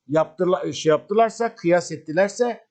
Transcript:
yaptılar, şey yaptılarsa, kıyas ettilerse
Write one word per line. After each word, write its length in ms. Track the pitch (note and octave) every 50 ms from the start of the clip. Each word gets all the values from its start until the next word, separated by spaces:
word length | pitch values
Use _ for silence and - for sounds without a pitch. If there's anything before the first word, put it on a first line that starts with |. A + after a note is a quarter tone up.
| _
yaptılar, 680 | B2 C#3+ D#3 D#3 D#3 - - F#3 F3+ F#3 F#3 D#3 E3
şey 180 | C#3 - - D#3+
yaptılarsa, 640 | D3+ D3 D3+ - G3+ A3 A3+ A3 G#3+ - A#3 A3+ A3+
kıyas 380 | - - E3+ F3 F3 E3+ -
ettilerse 760 | E3 C#3+ - - D3 E3+ G3 G3+ G3+ - B3 A#3+ A3 - _ _